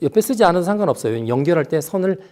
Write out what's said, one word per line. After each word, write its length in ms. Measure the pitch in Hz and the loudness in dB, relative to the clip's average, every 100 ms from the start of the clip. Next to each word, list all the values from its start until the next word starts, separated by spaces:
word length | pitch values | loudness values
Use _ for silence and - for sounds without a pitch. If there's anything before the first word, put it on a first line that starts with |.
옆에 180 | 143 214 | -2 0
쓰지 220 | 220 233 | 0 2
않아도 200 | 190 175 | 4 4
상관없어요. 640 | 175 208 190 123 113 113 117 | 0 0 0 0 -2 -2 -2
연결할 380 | 123 147 165 143 | 0 2 0 0
때 140 | 156 | -2
선을 380 | 147 196 185 190 - | -2 -2 -2 -2 -8